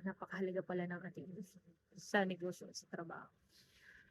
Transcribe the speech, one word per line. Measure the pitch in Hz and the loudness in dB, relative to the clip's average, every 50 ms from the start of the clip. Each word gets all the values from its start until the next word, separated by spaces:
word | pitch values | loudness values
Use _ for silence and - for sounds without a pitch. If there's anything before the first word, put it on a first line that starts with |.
| 185 | -2
napakahalaga | 190 185 - 190 - 180 185 190 185 180 185 185 | -2 -2 -2 -4 -4 0 2 2 4 4 2 2
pala | - 180 180 175 | 2 2 2 2
ng | 175 180 175 185 | 2 0 -2 -4
ating | 175 - - 139 | -6 -6 -6 -6
emosyon | 190 - - 190 - - - - 170 - _ _ _ - 196 | -6 -6 -8 -8 -10 -12 -20 -20 -20 -20 _ _ _ -18 -14
sa | - - - 208 190 | -2 4 6 6 6
negosyo | 185 185 175 175 180 175 - - 190 | 6 4 2 0 -2 -2 -2 -6 -10
at | - - | -10 -10
sa | - - - | -10 -8 -6
trabaho. | 175 170 165 - - - - _ _ _ _ - - - - - - - - - - - - | -6 -6 -4 -6 -8 -10 -12 _ _ _ _ -20 -20 -20 -20 -20 -20 -20 -20 -20 -20 -20 -12